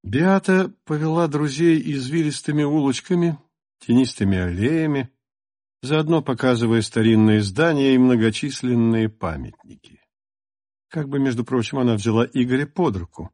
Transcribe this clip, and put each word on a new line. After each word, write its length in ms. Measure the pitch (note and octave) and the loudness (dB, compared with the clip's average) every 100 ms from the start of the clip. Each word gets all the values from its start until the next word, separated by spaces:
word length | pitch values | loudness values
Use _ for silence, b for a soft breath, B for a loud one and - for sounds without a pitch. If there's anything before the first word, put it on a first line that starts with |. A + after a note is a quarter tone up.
Беата 720 | G2 B2 F3+ G3 F#3+ F#3 F#3 _ | -4 0 2 2 2 0 0 _
повела 440 | - D3+ D#3 E3 E3 | -8 -4 -2 0 -2
друзей 520 | C#3+ D3 C3+ E3+ D#3+ D#3 | -2 -4 0 2 2 -2
извилистыми 680 | C#3 B2+ E3 D3+ - - D3 | -6 -4 -2 -2 -4 -4 -2
улочками, 760 | C#3+ D3+ C#3 B2+ - F3+ E3+ D3+ _ _ _ _ | 0 0 0 -4 -4 -2 -2 -4 _ _ _ _
тенистыми 580 | - A#2+ B2+ - G2 | 0 2 2 -2 -2
аллеями, 760 | F#2+ F2+ F2 A#2 E3 D#3 C#3 B2+ _ _ _ _ _ _ _ | 0 -2 -2 -2 0 -2 -2 -6 _ _ _ _ _ _ _
заодно 400 | B2+ D#3 D3+ E3 | -4 -2 0 0
показывая 580 | C#3 B2 C3 A#2 A#2 A2+ | -2 -2 0 0 2 0
старинные 600 | G#2+ A#2 A2+ A2 A2 G#2+ | 0 0 4 4 6 4
здания 520 | G2+ F#2+ E3 D3 C#3 | 0 0 0 2 4
и 60 | C3 | 4
многочисленные 1080 | B2+ A#2+ A2+ A2 D3 - B2+ A#2+ A2+ A2+ A2 | 4 4 0 -2 -8 -6 -2 0 2 2 -2
памятники. 920 | A2 F2+ D2 A1+ - - - _ _ _ _ _ _ _ _ _ _ _ | _ -8 -8 -12 -16 -20 -20 _ _ _ _ _ _ _ _ _ _ _
Как 200 | D#3+ C#3 | -10 -6
бы, 120 | C#3 | -2
между 260 | C3+ A#2+ | -2 -2
прочим, 320 | A#2 B2+ G#2+ C3+ | -2 -2 -2 -2
она 160 | B2 | 0
взяла 320 | G#2+ G#2+ A2 | 0 0 0
Игоря 400 | A#2+ C3 B2 C3 | 0 -2 0 -2
под 320 | C#3+ - E3+ F#2+ | -4 -2 -2 -2
руку. 320 | E2+ - D#2+ | -10 -16 -18